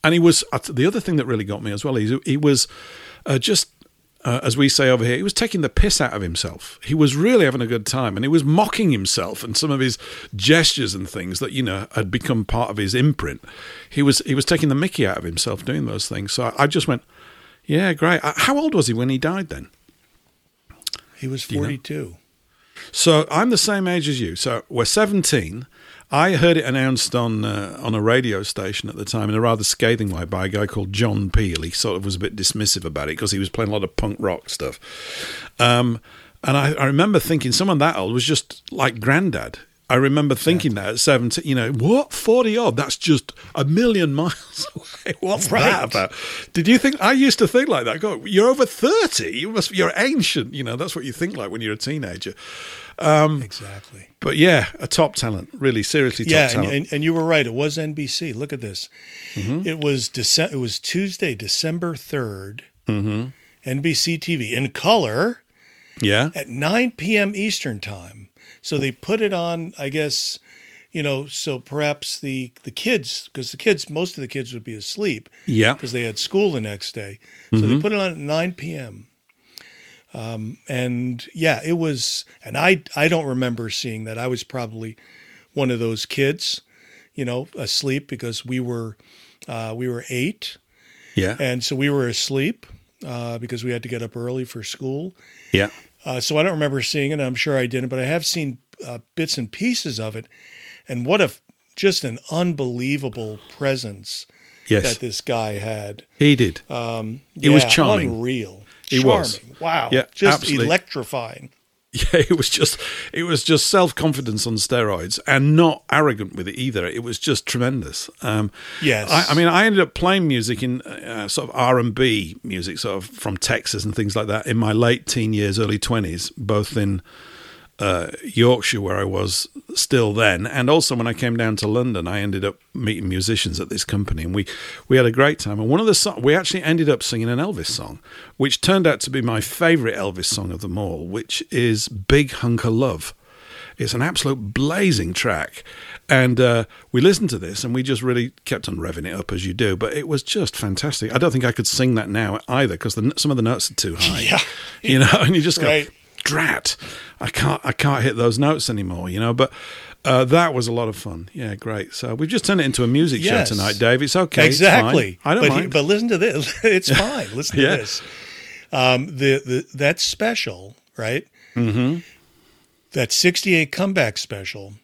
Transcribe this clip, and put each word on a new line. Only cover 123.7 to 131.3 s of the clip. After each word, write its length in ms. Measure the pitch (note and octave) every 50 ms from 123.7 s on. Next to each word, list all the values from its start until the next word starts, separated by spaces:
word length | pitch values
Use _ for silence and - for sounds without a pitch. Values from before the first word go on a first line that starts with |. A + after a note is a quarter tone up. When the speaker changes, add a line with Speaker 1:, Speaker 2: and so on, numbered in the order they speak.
| - G2+ F#2
Speaker 1:
and 100 | G#2+ G2+
things 180 | - G#2+ G2+ G2
like 140 | A2+ G#2+
that, 180 | G2+ G2+ A2 -
in 120 | - A2+
my 160 | A2+ A2 G#2+ G#2
late 320 | A2+ A#2+ A#2 B2 - -
teen 260 | - - B2 A2+ A2
years, 260 | A2 G#2 G#2 G2+ F#2+
early 220 | A2 A2 G#2 G#2+ G#2
twenties, 520 | - - A#2+ A2+ G2+ F#2 E2+ E2+ - -
both 440 | - - - G2 A2 G#2 G#2 - -
in, 260 | A2+ G2+ G2 G2 F#2 - - - - - - - - - - - - - _ _
uh, 300 | - - G2 F#2 F2 E2+ - - - -
Yorkshire, 560 | B3+ - A2 A#2 A#2+ B2+ A2+ - - - G#2
where 160 | G2+ F#2 F#2+
I 60 | F#2+ G2
was 460 | F#2+ F#2+ F#2+ G2 G2 F#2+ - - - _ C#4+ _ - E4+
still 400 | - - - C#3 B2+ A#2 G#2 G#2
then, 340 | A2 A#2 G#2 F2+ F2 G2+
and 220 | A#2 - C#3 B2 C3
also 260 | D3+ E3 - - C3+
when 120 | A#2+ A#2
I 60 | A#2+ A2+
came 220 | - C3 A#2+